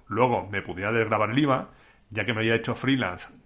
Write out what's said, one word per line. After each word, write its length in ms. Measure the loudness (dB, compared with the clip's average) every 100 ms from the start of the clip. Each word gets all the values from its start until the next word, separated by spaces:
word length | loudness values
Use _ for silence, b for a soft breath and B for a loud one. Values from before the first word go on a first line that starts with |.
| -4
luego 400 | 2 2 2 -2
me 160 | -6
pudiera 300 | -6 -4 0
desgravar 380 | 0 2 2 2
el 80 | 2
iva, 300 | 2 2 -4 b b b -8
ya 160 | -4
que 80 | -2
me 60 | 0
había 160 | 2
hecho 220 | 2 0 -2
freelance 520 | 0 0 -2 -6 -14 -20